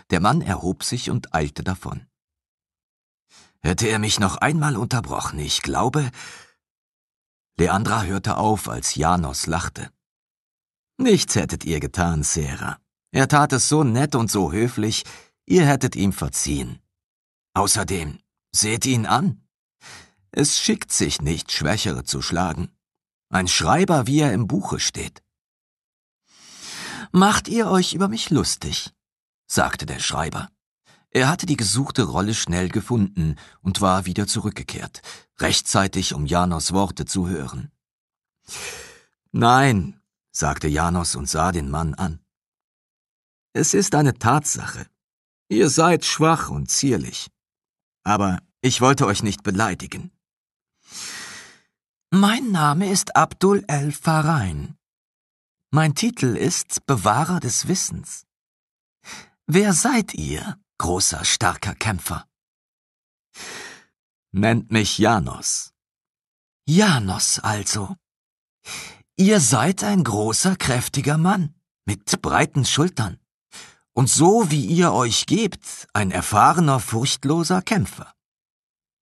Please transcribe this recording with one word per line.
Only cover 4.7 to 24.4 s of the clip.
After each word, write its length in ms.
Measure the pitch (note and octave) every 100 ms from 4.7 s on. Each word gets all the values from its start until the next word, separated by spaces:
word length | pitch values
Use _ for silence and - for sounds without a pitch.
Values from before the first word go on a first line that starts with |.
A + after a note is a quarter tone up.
| A2+
unterbrochen, 640 | A#2+ B2 D#2+ B1 - D2
ich 240 | D2 -
glaube. 480 | C#2+ C2+ A#2 D3+ C3 - - - - _ _ _ _ _ _ _ _ _ _ -
Leandra 440 | F2 G2 A2+ A2+
hörte 340 | F#2+ G2 G2+ -
auf, 320 | G#2+ G#2 A1
als 260 | A#1 -
Janos 520 | - D#2 F2+ D2 C#2 -
lachte. 440 | E2 - - - _ _ _ _ _ _ _ _ _ _ -
Nichts 360 | B3+ F#3 -
hättet 300 | A2+ - E2
ihr 160 | - D#2
getan, 420 | C#2+ F2+ E2+ D#2
Sera. 560 | D2 D#2+ C#2+ C2 - - _ _ _
Er 180 | - C3+
tat 240 | D3 D3
es 160 | C3 -
so 140 | D3+
nett 320 | C#3 A#2 C3
und 160 | C3 G#2+
so 220 | G2+ E2
höflich, 520 | F#2+ A#2+ G#2+ A2 - - - - _ -
ihr 200 | F3+ C#3+
hättet 300 | C3+ B2+ -
ihm 160 | G2
verziehen. 680 | - C#2+ - C#2 C#2+ B1 B1 _ _ _ _ _ _ _
Außerdem, 680 | F#2+ G2+ A2 F#2 F#2 D2+ C#2 _ _ _
seht 340 | - G#2+ A2+ C3
ihn 200 | B2 F2
an. 360 | A2+ F#3 A2 _ _ _ _ - - - _ _
Es 280 | - D3 -
schickt 340 | - A3 -
sich 300 | - D2+ -
nicht, 280 | D2 E2 -
Schwächere 540 | - D2 G#2 G2+ B1+
zu 160 | - C2+
schlagen. 500 | - E2+ F#2 D#2 - _ _ _ _ _ _
Ein 180 | F#2 F2+
Schreiber, 580 | - D#2+ C#3+ F#3+ D#3 A2
wie 140 | D3
er 120 | D3
im 140 | G2+